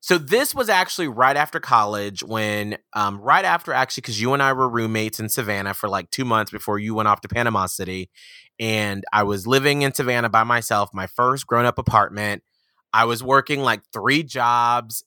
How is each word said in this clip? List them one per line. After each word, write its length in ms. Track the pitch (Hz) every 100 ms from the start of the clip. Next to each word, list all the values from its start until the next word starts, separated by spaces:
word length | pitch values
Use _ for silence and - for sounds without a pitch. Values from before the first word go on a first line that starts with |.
so 160 | - 180
this 380 | 139 214 285
was 140 | 277 226
actually 400 | 190 185 - 165
right 280 | 110 127 139
after 220 | 151 165
college 640 | - 120 104 104 101 98
when, 560 | - 110 107 104 104 104 _
um, 280 | 107 104 101
right 240 | 110 160
after 280 | 190 170 -
actually, 300 | 131 131 -
'cause 180 | 127 107
you 120 | 117
and 80 | 139
I 100 | 139
were 160 | 131 127
roommates 500 | 117 110 110 110 110
in 100 | 110
Savannah 460 | - 107 101 98
for, 140 | 98 107
like, 220 | 98 87
two 140 | -
months 280 | 127 110 107
before 260 | 104 - 104
you 160 | 107
went 140 | 110 107
off 120 | 101
to 60 | 104
Panama 380 | 117 120 107 92
City. 420 | - 87 92 92 _ - - _ _
And 440 | 113 110 104 98 -
I 120 | 107
was 200 | 104 101 98
living 360 | 135 139 143
in 100 | 139
Savannah 360 | 135 127 120 117
by 140 | 110
myself, 460 | 113 120 113 107 101
my 140 | 98 95
first 380 | - 123 135 -
grown-up 280 | 117 120 -
apartment. 680 | 117 113 101 101 104 101 _ _ _ _ _
I 120 | 110 117
was 180 | 117
working, 360 | 127 135 131 143
like, 220 | 135 107 _
three 300 | - 104 143
jobs 840 | 151 131 120 120 120 120 117 110